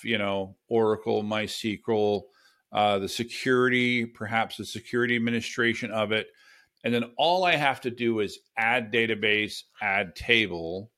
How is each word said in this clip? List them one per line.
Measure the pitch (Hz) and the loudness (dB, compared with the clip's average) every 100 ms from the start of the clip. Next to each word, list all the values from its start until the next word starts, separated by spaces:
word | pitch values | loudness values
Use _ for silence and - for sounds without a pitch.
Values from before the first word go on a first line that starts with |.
you | 113 113 | -4 -2
know, | 101 98 98 98 - | 0 -2 -4 -10 0
Oracle, | 117 110 104 - 107 | 2 4 2 0 -2
MySQL, | 104 107 104 - 113 101 - 107 104 101 98 _ _ _ _ | 0 -2 -4 -4 -4 -4 -2 2 2 0 -4 _ _ _ _
uh, | 107 104 98 | 0 2 2
the | 95 | -2
security, | - 117 - 135 127 127 123 123 123 117 | -4 -6 -4 0 4 4 2 2 0 -2
perhaps | - 107 113 107 - | -6 -4 -2 -2 -6
the | 101 | -10
security | 113 - 123 120 120 | -12 -4 -2 0 0
administration | 117 117 113 - 117 113 117 | 0 -2 -4 0 0 0 -4
of | 110 104 | -2 0
it. | 110 - - - - _ _ | 0 -4 -12 -20 -20 _ _
And | 113 | -2
then | 120 117 - | -2 -2 0
all | 151 180 | 2 4
I | 180 160 | 2 2
have | 143 127 | 2 0
to | 131 | -4
do | 117 117 110 | -2 0 0
is | 98 - _ - | -2 -6 _ -2
add | 113 123 113 | 0 0 0
database, | 117 113 110 107 107 104 - - - | 0 2 2 2 2 0 -6 -14 -6
add | 104 98 98 - | -2 0 -2 -4
table. | - 117 104 85 82 90 113 | 2 4 2 -2 -6 -8 -10